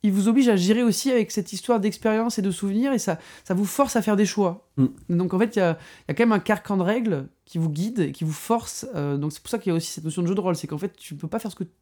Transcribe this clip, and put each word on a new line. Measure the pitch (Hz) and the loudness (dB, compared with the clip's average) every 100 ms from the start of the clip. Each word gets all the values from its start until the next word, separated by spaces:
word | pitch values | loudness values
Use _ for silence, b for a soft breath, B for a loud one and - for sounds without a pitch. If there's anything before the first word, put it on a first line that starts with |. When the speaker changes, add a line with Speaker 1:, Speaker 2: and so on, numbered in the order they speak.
Speaker 1:
il | 214 | 2
vous | 196 202 | 2 4
oblige | 233 247 | 6 6
à | 202 | 4
gérer | 180 220 | 4 4
aussi | 240 190 269 | 4 2 2
avec | 247 214 | 2 0
cette | - - | -4 -6
histoire | 190 - 233 | -8 0 0
d'expérience | 202 - 226 214 233 220 | 0 0 0 0 0 -2
et | |
de | 196 | -2
souvenirs, | 175 196 202 269 | -2 -2 0 0
et | 247 | 0
ça, | - 165 B B | -2 -4 B B
ça | - | -4
vous | 190 202 | -2 0
force | - 277 233 | 0 0 2
à | |
faire | 202 202 | 2 2
des | 208 | 2
choix. | - 190 185 _ - | 2 0 -2 _ 0
Speaker 2:
Mm. | 131 - - 175 | 0 0 -2 0
Speaker 1:
Donc | 180 | 2
en | 185 | 0
fait, | 220 208 | 0 2
il | |
y | |
a, | 175 | 2
il | 160 - - - | 0 -8 -16 -8
y | |
a | |
quand | 151 | 2
même | 233 | 4
un | 208 | 4
carcan | - 208 - 196 | 2 -2 0 0
de | |
règles | 180 226 226 151 139 _ | 2 0 0 -2 -4 _
qui | _ 170 | _ -4
vous | 160 | -2
guide | 147 202 233 | -2 -2 -2
et | 151 | -2
qui | 139 | -2
vous | 160 | -6
force. | 151 - 226 - - 262 190 | -6 -2 -2 -2 -12 -8 -4
Euh, | 143 143 | -2 -2
donc | 151 | -4
c'est | - | -6
pour | - | -6
ça | 226 | -4
qu'il | 190 | 0
y | |
a | 165 | -2
aussi | 165 | -2
cette | - 160 | -8 -6
notion | 156 | -2
de | 170 | 0
jeu | 196 | 0
de | |
rôle, | 185 170 | 0 -2
c'est | 147 | -4
qu'en | 151 | -6
fait, | 202 _ | -8 _
tu | - 143 | -16 -12
peux | 160 | -8
pas | 220 | -6
faire | 214 | -8
ce | - | -10
que | 185 _ | -12 _